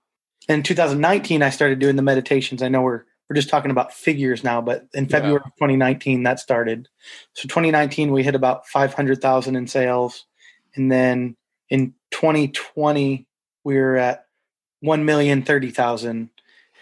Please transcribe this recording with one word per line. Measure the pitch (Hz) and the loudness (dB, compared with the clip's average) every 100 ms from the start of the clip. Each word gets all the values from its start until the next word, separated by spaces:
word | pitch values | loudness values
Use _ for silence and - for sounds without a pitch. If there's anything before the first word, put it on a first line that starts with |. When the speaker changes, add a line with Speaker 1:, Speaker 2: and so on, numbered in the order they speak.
| _ _ _ _ - | _ _ _ _ -2
Speaker 1:
in | 151 | 0
two | 139 | 0
thousand | 156 160 143 | 0 0 2
nineteen, | 160 202 - 160 | 2 2 2 2
I | 139 | 2
started | - 147 131 | 2 2 2
doing | 139 139 | 2 2
the | |
meditations. | 139 131 127 139 131 123 | 2 2 2 0 -2 -4
I | 127 | 0
know | 131 | 2
we're, | 127 117 - _ - | 0 -2 -8 _ -4
we're | 147 | -2
just | 143 | 0
talking | 151 143 | 0 0
about | 127 123 | -2 -2
figures | - - 143 135 113 | -4 -2 0 0 -2
now, | 127 117 | -2 -2
but | 117 - - | -2 -6 -6
in | 143 | -6
Speaker 2:
Yeah. | 131 | -2
Speaker 1:
February | 151 147 143 - | 0 2 0 -2
of | - | -2
twenty | 143 135 | 0 2
nineteen, | 127 131 139 127 | 2 0 -2 0
that | 123 131 | 0 -2
started. | - 120 113 113 127 _ - - - | 0 0 0 -4 -10 _ -20 -20 -20
So | - 139 | -14 -4
twenty | 165 165 | 0 2
nineteen, | 156 143 143 147 | 2 0 0 0
we | 135 | 2
hit | 135 | 2
about | 135 127 131 - | 2 0 -2 -2
five | 143 139 | -2 0
hundred | 143 139 131 | 0 -2 0
thousand | 135 131 131 127 | 2 0 0 -4
in | 123 | -2
sales. | 139 127 123 123 - - _ - _ _ - | -2 0 0 -2 -6 -20 _ -20 _ _ -2
And | 131 | 0
then | 127 127 123 123 117 _ _ - | 2 2 0 -4 -10 _ _ -4
in | 135 131 - - | -2 -2 -6 -14
twenty | - 156 151 143 | -2 0 2 0
twenty, | - - - 151 147 139 135 - _ _ _ | -4 -10 -4 0 0 -2 -4 -10 _ _ _
we | 143 135 | -2 0
were | 131 131 | 2 2
at | 123 - _ _ _ _ _ _ | 0 -4 _ _ _ _ _ _
one | 147 156 151 | -2 0 2
million | 151 143 139 | 2 2 0
thirty | 131 147 127 | 0 0 -2
thousand | 120 120 117 117 113 113 _ _ _ _ _ | -2 -2 -2 -6 -8 -10 _ _ _ _ _